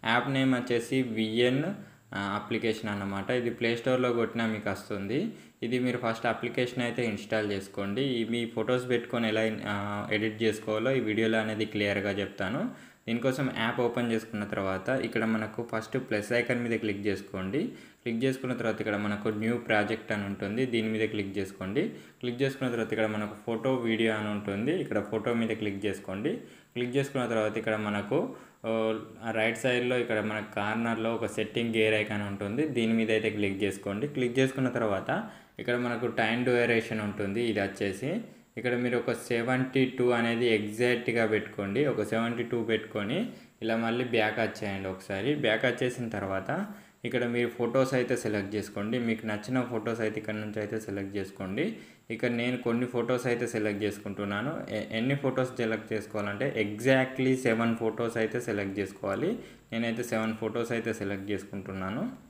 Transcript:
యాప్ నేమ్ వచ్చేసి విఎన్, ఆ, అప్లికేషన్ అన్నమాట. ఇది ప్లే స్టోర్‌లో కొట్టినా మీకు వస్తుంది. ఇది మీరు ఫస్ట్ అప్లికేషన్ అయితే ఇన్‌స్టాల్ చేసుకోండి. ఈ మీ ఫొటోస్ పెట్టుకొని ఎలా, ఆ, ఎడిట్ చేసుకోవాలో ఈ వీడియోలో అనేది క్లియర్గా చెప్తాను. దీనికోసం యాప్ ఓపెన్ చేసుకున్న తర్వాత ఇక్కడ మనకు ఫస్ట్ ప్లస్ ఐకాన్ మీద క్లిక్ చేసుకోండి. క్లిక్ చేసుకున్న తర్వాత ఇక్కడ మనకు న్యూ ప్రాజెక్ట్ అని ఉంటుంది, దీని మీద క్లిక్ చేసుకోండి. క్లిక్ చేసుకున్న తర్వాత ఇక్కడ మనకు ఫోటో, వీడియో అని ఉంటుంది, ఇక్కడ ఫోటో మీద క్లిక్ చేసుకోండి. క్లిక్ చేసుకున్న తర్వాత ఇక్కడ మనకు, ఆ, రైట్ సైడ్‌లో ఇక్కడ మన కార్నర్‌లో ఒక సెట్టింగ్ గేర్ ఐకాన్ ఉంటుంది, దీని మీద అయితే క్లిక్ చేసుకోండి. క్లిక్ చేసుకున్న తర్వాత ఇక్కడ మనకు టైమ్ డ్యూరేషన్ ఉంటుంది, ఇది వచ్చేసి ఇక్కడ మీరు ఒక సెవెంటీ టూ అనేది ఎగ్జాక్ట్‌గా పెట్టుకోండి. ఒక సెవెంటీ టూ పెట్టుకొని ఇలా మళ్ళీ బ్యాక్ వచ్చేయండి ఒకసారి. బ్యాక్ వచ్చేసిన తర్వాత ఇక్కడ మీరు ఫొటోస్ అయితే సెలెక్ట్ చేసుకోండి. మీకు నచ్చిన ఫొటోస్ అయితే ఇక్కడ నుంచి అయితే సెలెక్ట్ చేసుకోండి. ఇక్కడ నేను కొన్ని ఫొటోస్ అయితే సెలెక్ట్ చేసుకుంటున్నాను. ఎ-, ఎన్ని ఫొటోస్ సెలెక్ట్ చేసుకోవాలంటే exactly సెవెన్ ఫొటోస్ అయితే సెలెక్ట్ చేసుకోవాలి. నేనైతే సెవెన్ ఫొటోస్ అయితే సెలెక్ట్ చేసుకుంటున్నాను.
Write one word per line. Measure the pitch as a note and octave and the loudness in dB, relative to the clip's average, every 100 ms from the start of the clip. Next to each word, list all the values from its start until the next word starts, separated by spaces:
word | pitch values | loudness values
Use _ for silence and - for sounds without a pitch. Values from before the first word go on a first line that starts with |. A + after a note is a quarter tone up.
| A2+ | 4
యాప్ | A#2+ C#3 C3+ | 4 4 4
నేమ్ | C3 B2 | 4 4
వచ్చేసి | A#2+ A#2+ A#2 C3 B2 A2 | 2 0 2 0 2 0
విఎన్, | A2 A2+ B2 C3 E3 G3+ - - _ G2 | 0 4 4 4 0 -4 -10 -20 _ -4
ఆ, | G2+ G#2 | -2 -2
అప్లికేషన్ | - A2+ A2+ G#2+ G#2+ | -2 0 0 0 -2
అన్నమాట. | G2+ G2 G2 F#2+ B2 | -4 -2 -4 0 0
ఇది | A#2+ A#2 | 0 0
ప్లే | A#2 A#2 | 0 2
స్టోర్‌లో | C3 B2+ B2+ A#2 | 2 2 2 2
కొట్టినా | A2 A#2 A2+ | 0 0 0
మీకు | A2 G2+ | 0 -2
వస్తుంది. | G2 - G#2 G2 B2+ A3+ - - _ A#2+ | -4 -4 -6 -2 -2 -2 -6 -18 _ -2
ఇది | B2 B2+ | 0 0
మీరు | A#2+ A#2 | 0 -2
ఫస్ట్ | A2+ A#2+ | 0 0
అప్లికేషన్ | A2 A#2+ A#2 B2 - A#2+ | 0 -2 0 -2 0 -2
అయితే | A#2 A#2+ | 0 -2
ఇన్‌స్టాల్ | G2 - A2 G#2 G2+ | -2 -2 0 0 -2
చేసుకోండి. | F#2+ - G2 G#2 C#3 A#2+ | -4 -6 -2 0 0 0
ఈ | A2 | 0
మీ | A#2+ A2+ | 0 -2
ఫొటోస్ | A#2+ A2 B2+ B2 | -2 0 0 2
పెట్టుకొని | A#2+ A#2 A#2+ A2+ | 0 0 0 2
ఎలా, | G#2+ A2 G#2+ - | 2 2 0 -2
ఆ, | G2+ G2+ G#2 G2+ G#2+ | -2 -2 -4 0 0
ఎడిట్ | A2 G#2+ A2+ | 0 2 0
చేసుకోవాలో | G#2+ - A2 A#2+ C3+ | 0 -2 0 2 2
ఈ | G#2+ | 2
వీడియోలో | G#2+ A2+ A2 | 2 4 4
అనేది | A2 G#2+ G#2+ | 2 -2 -2
క్లియర్గా | G#2 G2+ G2+ G2+ G2 | 2 2 2 0 0
చెప్తాను. | F#2+ - F#2+ C3 A#3 - - - - | -4 -2 -2 0 -2 -6 -18 -12 -4
దీనికోసం | A2+ C3+ C3 C3+ - | 0 2 2 -2 0
యాప్ | A2+ A#2+ | 0 2
ఓపెన్ | A#2+ A#2+ A#2+ | 2 2 2
చేసుకున్న | A2+ A2 G#2 G#2 | 0 0 -6 -2
తర్వాత | G#2 G2 F#2+ - G#2+ A2+ | 0 0 0 0 0 0
ఇక్కడ | A2+ A2 | 0 2
మనకు | A2 G#2+ - A#2 | 0 -2 -6 -4
ఫస్ట్ | A2+ A2 C3+ C3 | -4 -2 -4 0
ప్లస్ | G#2+ G2+ A#2+ | -2 2 0
ఐకాన్ | A#2+ A#2+ | 2 0
మీద | A#2+ A2+ | 2 0
క్లిక్ | A2 G2+ G#2 | 0 0 0
చేసుకోండి. | F#2+ - F#2+ F#2+ C#3 A#3 - - - | -2 -4 -6 -2 0 -2 -6 -18 -8
క్లిక్ | A#2+ A2+ | -4 0
చేసుకున్న | C3+ C3 B2+ A#2 | 0 0 -2 0
తర్వాత | A2+ G#2+ | 0 0
ఇక్కడ | G#2+ G#2 | 0 0
మనకు | G#2 G#2 A#2 G#2 | 0 0 0 0
న్యూ | A2 A#2+ - | 0 0 2
ప్రాజెక్ట్ | A2 G2+ A2+ - | 2 4 -2 -2
అని | G#2 G2+ | -2 -2
ఉంటుంది, | F#2+ G2+ G#2+ B2+ | -4 -2 0 2
దీని | A2+ A2 | 2 2
మీద | A2 G#2+ | 2 0
క్లిక్ | G#2+ G2 G2 | 0 -2 -2
చేసుకోండి. | F#2+ - F#2+ A#2 F#3+ - - - | -4 -4 -2 0 -2 -4 -18 -8
క్లిక్ | B2 A#2+ | -6 0
చేసుకున్న | C#3 C3+ B2+ | -2 0 -2
తర్వాత | A#2 A2 A2 | 0 0 2
ఇక్కడ | A2 | 2
మనకు | G#2+ G#2 F#2+ - | 0 -4 -6 -4
ఫోటో, | A2+ C3 C3 A#2 | 0 2 2 2
వీడియో | A2 A2+ G#2+ | 4 4 2
అని | G#2+ | 0
ఉంటుంది, | G#2 G#2 G2 B2 F3+ | -2 -2 -2 0 0
ఇక్కడ | C#3 G#2 G2+ | 0 -2 0
ఫోటో | A2 A2+ A#2 | -2 0 0
మీద | A2 A2 | 0 0
క్లిక్ | G#2 G2 G2+ | -2 0 -2
చేసుకోండి. | F#2+ - F#2+ C3 A3 - - _ | -2 -6 -4 -2 -4 -8 -20 _
క్లిక్ | B2 B2 C3 | -4 0 0
చేసుకున్న | C3+ C3+ A#2+ | 0 -2 0
తర్వాత | A2+ G#2+ A2 | 2 2 0
ఇక్కడ | A2 G#2+ G#2+ | 0 0 2
మనకు, | G#2 G2+ D3 A#3+ - - _ A2+ | 0 2 0 0 -6 -18 _ -2
ఆ, | A2+ A2 A2 - - A2+ A2 | 2 2 0 -4 -8 -4 2
రైట్ | A2 A2+ | 2 2
సైడ్‌లో | C3 B2 B2 B2 | 2 2 2 2
ఇక్కడ | A#2 G#2+ G#2+ | 2 2 0
మన | G#2+ G#2+ - | -2 -4 -2
కార్నర్‌లో | G#2 A2 A#2 A2+ A2+ A2+ | 0 0 0 0 0 0
ఒక | A2 - | -2 -2
సెట్టింగ్ | G#2+ A#2 A#2 A2 | -2 0 2 4
గేర్ | A2 G#2+ | 6 4
ఐకాన్ | G#2+ G#2 G#2 | 2 -2 -2
ఉంటుంది, | G2+ G2+ A#2 D#3 B2 | -4 -2 0 0 2
దీని | A2+ A2+ | 4 4
మీద | A2 A2 | 4 4
అయితే | A2 G#2 | 2 2
క్లిక్ | G2+ G2 | 0 2
చేసుకోండి. | G#2 F#2 G2+ G2+ D3 D3 | 0 0 -4 -4 -2 0
క్లిక్ | B2 B2 | 0 4
చేసుకున్న | C3 C3 B2+ A#2+ | 2 2 0 2
తర్వాత | A2 G2 - E3 A3+ - - - | 0 0 0 -2 -4 -14 -18 -8
ఇక్కడ | - A#2+ B2 | -2 0 0
మనకు | A#2 A#2 G#2+ | -2 -2 2
టైమ్ | A2 A#2 B2 | 2 2 4
డ్యూరేషన్ | A#2+ A#2+ A2+ A2 A2 G#2 | 4 4 4 2 -2 -2
ఉంటుంది, | G2 G2 G#2 A#2 | -2 -2 0 0
ఇది | G#2 G2 | 0 0
వచ్చేసి | - G2+ F#2+ C3 G#3 A3 - _ - | 0 -2 -2 -4 -4 -6 -16 _ -4
ఇక్కడ | B2 A#2+ | 0 0
మీరు | B2 A#2+ | 2 2
ఒక | A#2+ A#2 - | 0 -2 0
సెవెంటీ | A#2 A#2 B2+ C3 C3+ B2+ - | 0 2 2 2 2 2 4
టూ | B2 A#2+ | 2 4
అనేది | A#2 A#2 A#2+ A2 | 2 2 4 4
ఎగ్జాక్ట్‌గా | G#2 G#2+ B2 A#2 A#2 A#2 A2 | 2 2 2 2 2 2 4
పెట్టుకోండి. | G#2+ - - G2 G#2 D3 | 2 0 -4 -2 2 2
ఒక | A2 G#2+ | 2 0
సెవెంటీ | A2+ A#2 A#2 A#2 | 0 0 -2 -2
టూ | A#2+ A2 | -2 2
పెట్టుకొని | A2 - G#2+ G2+ D#3 A#3+ - - _ | 0 0 -4 -2 -2 -2 -8 -20 _
ఇలా | A2 A2+ | 0 0
మళ్ళీ | A#2 A#2+ B2 | 2 0 2
బ్యాక్ | A2+ G#2+ G#2+ | 4 2 2
వచ్చేయండి | A2 - G#2 G2 G2 | -2 0 -4 -4 -4
ఒకసారి. | F#2 - G2 A#2 D3 | -6 -6 -2 0 2
బ్యాక్ | A#2+ A2 B2+ | 2 4 2
వచ్చేసిన | A#2 B2+ B2 A#2 G#2 | 2 -2 -2 -4 -4
తర్వాత | G2 F#2+ F#2+ D#3 G3+ - - _ A#2+ | -2 -2 -2 -4 -4 -8 -18 _ -4
ఇక్కడ | B2+ A#2+ | 0 0
మీరు | A#2+ A#2+ - | 0 0 0
ఫొటోస్ | A#2 B2+ C3 C3 | 0 4 4 2
అయితే | A#2+ A#2+ | 2 0
సెలెక్ట్ | A2 G#2 G2 G#2+ | 0 0 0 -2
చేసుకోండి. | G2 - G#2 B2 A#2 | -4 -4 -2 0 0
మీకు | A2 A2 | 0 -2
నచ్చిన | G#2 G#2+ B2+ A#2 | -4 -2 -2 0
ఫొటోస్ | A#2 G#2+ A2+ G#2+ | -2 -2 0 -2
అయితే | A2 | -2
ఇక్కడ | G#2+ G#2+ | -4 -6
నుంచి | G#2+ G#2 | -4 -4
అయితే | G#2 A2 G#2+ | -4 -4 -4
సెలెక్ట్ | G2 G2 G2+ | -6 -4 -4
చేసుకోండి. | F#2 - F#2+ G#2 F#3 A3+ - - _ A#2 | -6 -6 -6 -2 -2 -4 -16 -20 _ -2
ఇక్కడ | B2 A#2+ | 0 0
నేను | A#2+ B2 A#2+ | 0 0 0
కొన్ని | A#2 B2 | 0 0
ఫొటోస్ | A#2+ A#2 B2 B2 | 0 0 0 2
అయితే | A#2+ A#2 | 0 0
సెలెక్ట్ | A2+ G#2+ G#2 G#2 | 0 0 0 -2
చేసుకుంటున్నాను. | G#2 G#2 F#2+ G2+ G2+ B2+ E3 - G#2+ | -2 -8 -4 -2 -2 -2 -4 -4 -6
ఎ-, | G#2 A2 | -4 -2
ఎన్ని | B2 C#3 | 0 0
ఫొటోస్ | C3+ B2+ B2+ B2 | 0 0 -2 0
సెలెక్ట్ | A2+ A2 - | 0 -2 -2
చేసుకోవాలంటే | A2 G#2 G#2+ G2+ G2+ C3+ C3+ | -4 -4 -4 -4 -2 -2 0
exactly | G#2 G#2 B2 C3 B2+ - C3 B2+ B2 | -2 0 4 4 2 2 2 4 4
సెవెన్ | A2+ A#2 A2+ | 2 2 2
ఫొటోస్ | A2+ G#2+ A2+ A2+ | 0 0 -2 0
అయితే | A2 B2 A#2+ | 0 0 -2
సెలెక్ట్ | G#2 G2 G2 | -2 -2 -4
చేసుకోవాలి. | G2 - G2+ G2 D#3+ B3 - - - | -4 -4 -4 -2 -2 -2 -8 -20 -8
నేనైతే | A2+ A#2 A#2 A#2 | -4 -2 -2 -2
సెవెన్ | A2+ A2 A2 | 0 0 -2
ఫొటోస్ | A2+ A2+ A2+ A#2 | -2 -2 -2 -2
అయితే | A2+ G#2+ | -2 -2
సెలెక్ట్ | G2 G2 G2 | -2 -4 -2
చేసుకుంటున్నాను. | G2+ - G2+ F#2 F#2+ F#2 A2+ A#3 - | -4 -4 -10 -6 -6 -4 -2 -4 -8